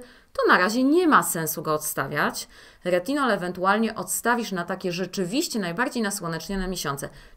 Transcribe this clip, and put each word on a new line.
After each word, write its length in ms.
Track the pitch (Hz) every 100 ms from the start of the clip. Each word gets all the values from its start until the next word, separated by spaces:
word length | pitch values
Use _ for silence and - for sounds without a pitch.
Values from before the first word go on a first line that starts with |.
| - - _
to 140 | - 453
na 100 | 202
razie 260 | 180 233
nie 240 | 262 330 349
ma 160 | 202
sensu 380 | 165 170 156 -
go 100 | 156
odstawiać. 720 | 151 - - 139 147 202 - - - - -
Retinol 480 | 180 175 175 294 254
ewentualnie 640 | 196 180 185 185 214 220 -
odstawisz 560 | 185 - 233 240 214
na 120 | 185
takie 280 | 170 190 185
rzeczywiście 680 | 170 185 - 175 254 349 226
najbardziej 440 | 180 170 254 247
nasłonecznione 640 | 208 196 170 160 - 196 185
miesiące, 420 | 180 151 139 - - -